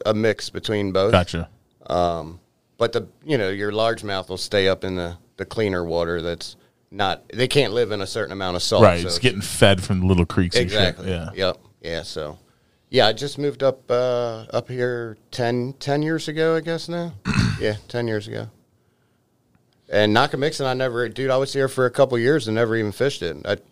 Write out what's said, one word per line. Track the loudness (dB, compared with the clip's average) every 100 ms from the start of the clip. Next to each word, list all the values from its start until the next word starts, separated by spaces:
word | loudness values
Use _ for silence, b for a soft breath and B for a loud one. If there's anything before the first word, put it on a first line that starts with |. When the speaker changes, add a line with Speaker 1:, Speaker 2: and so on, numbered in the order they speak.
| 0
Speaker 1:
a |
mix | 2 2 0 -4
between | -8 -4 -2 0
both. | 2 4
Speaker 2:
Gotcha. | 4 2 -4 -8 -12 _ _ -4
Speaker 1:
Um, | 0 0 0 -8 -16 _ _ _ _
but | -2
the, | -2 -6 _ -4
you | 0
know, | 0
your | -2 -4
largemouth | 0 0 0 -4 -6 -6
will | -8
stay | 0 2 4
up | 2
in | -2 -4
the, | -6 -8 _ -12
the | -8
cleaner | -2 0 0
water | 0 -2 0 -2
that's | -4 -6 -10 -16 _ _ _
not, | -2 -2 -2 -6
they | -4 0
can't | 2 2
live | 0 -2
in | -2
a | -6
certain | -6 -6
amount | -4 -4 -2
of |
salt, | 2 6
Speaker 2:
Right, | 8 6
Speaker 1:
so | 0
Speaker 2:
it's | 0
Speaker 1:
it's |
Speaker 2:
getting | 2 0
fed | -4 4 6 6
from | 2 2
the | 4
little | 4 4
creeks | 2 2 2
and | 2
shit. | 2
Speaker 1:
Exactly. | 2 0 -6
Speaker 2:
Yeah. | -6 -6
Speaker 1:
Yep. | -2 -2 -2 _ _
Yeah, | -8 -8
so, | -6 -8 -8 -12 _ _ _ _ _
yeah, | 2 4
I |
just | 2 -6 -4
moved | -6 0
up, | -2 -2 -2
uh, | 0 0 0 -4 -6 -6
up | -6 -4
here | -4 -2 -4 -8 -12 _
ten, | -2 0 0 -4 -6
ten | -2 -2
years | 0 -2 -4
ago, | -2 0 0
I |
guess | -2 -6 -6
now. | -6 -6 -6 -2
<clears throat> | 0 0 0
Yeah, | -2 -4 -6
ten | -6 -2
years | -4 -6
ago. | -10 -10 -14 _ _ _ _ _ _ _ _ _ _ _ _ -4
And | 2 4 4
Nockamixon, | 2 0 -2 -2 -2
I |
never, | 0 -2 -2 -4
dude, | -2 0
I | 0
was | 0
here | 0 -2
for | 2 0
a |
couple | 4 2 4
years | 2 2 0
and | 0
never | 2 0
even | -2
fished | 0 -2 -2
it. | -6 -6 -4
I, | -4 -6